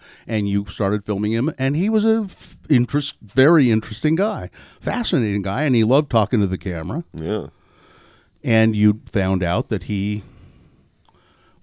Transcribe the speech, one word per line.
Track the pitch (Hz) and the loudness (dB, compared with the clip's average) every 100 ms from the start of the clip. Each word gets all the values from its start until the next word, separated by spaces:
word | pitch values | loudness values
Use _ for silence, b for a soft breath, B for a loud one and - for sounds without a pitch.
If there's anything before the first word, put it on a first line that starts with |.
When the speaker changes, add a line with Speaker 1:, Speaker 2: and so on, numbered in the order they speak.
| b b - | b b -6
Speaker 1:
and | 110 101 | -4 -2
you | 101 101 | -2 -4
started | - 98 104 | -4 -2 -2
filming | 101 98 104 | -2 -2 -2
him, | 113 139 - | 0 -2 -2
and | 131 147 | -2 -2
he | 196 | 0
was | 220 214 | 0 2
a | 226 | 0
f-, | 202 - - - - | -2 -10 -20 -16 0
interest, | 127 123 143 143 - | 2 2 -2 -4 -10
very | 101 127 135 170 131 | -4 2 4 6 4
interesting | 110 - - 151 | 2 -2 -4 -2
guy, | 160 208 180 92 B B B | 0 -2 -4 -10 B B B
fascinating | - 233 233 160 110 101 | -6 -6 -2 0 0 -2
guy, | 95 104 | -2 -2
and | 151 | 0
he | 123 | 2
loved | 110 135 151 | 4 2 2
talking | 117 104 113 | 0 2 2
to | 98 | 0
the | 90 | -2
camera. | 98 85 80 127 - | -6 -8 -6 -8 -10
Speaker 2:
Yeah. | 80 78 104 69 b b b b b b b b _ | -8 -6 -6 -6 b b b b b b b b _
Speaker 1:
And | - 113 110 107 | 0 2 4 4
you | 104 104 - | 2 2 -2
found | 107 95 95 | -2 0 0
out | 87 90 120 | 0 -2 -2
that | 101 | -6
he | - 101 101 104 b b b b b b b _ _ _ _ _ _ _ | -4 -4 -4 -6 b b b b b b b _ _ _ _ _ _ _